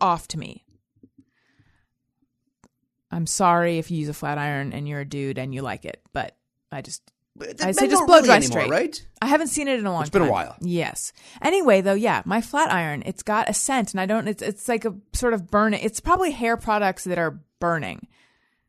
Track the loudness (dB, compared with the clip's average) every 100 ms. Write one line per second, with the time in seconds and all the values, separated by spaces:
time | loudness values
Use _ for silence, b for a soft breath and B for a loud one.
0 | 0 0 -4 -10 -10 -16 _ _ _ _
1 | -20 _ _ _ _ _ _ _ _ _
2 | _ _ _ _ _ _ _ _ _ _
3 | _ -6 -4 2 4 6 4 0 -2 -4
4 | -4 -6 -6 -4 -4 -4 -6 -6 -8 -8
5 | -8 -6 -6 -6 -6 -8 -8 -8 -12 -14
6 | _ -8 -8 -12 _ _ _ -14 -12 -16
7 | _ _ _ -16 -14 -4 0 2 4 4
8 | 8 8 8 6 4 0 0 0 -2 -6
9 | -16 -6 0 2 0 -2 -2 -2 -2 -2
10 | 0 2 4 2 -2 -6 -4 -2 -2 -6
11 | -12 B B B 0 4 6 6 4 0
12 | 0 0 0 -2 -2 0 2 0 -2 -4
13 | -8 -8 -2 -2 0 -2 0 -2 -2 -4
14 | -2 0 -2 -4 -6 -6 -4 -2 -2 -8
15 | _ -2 0 -2 0 2 2 0 -2 -4
16 | 0 2 2 0 -2 -2 0 2 0 -2
17 | -4 -2 -2 -4 -18 _ -2 -2 -4 -10
18 | -18 _ _ _ _ _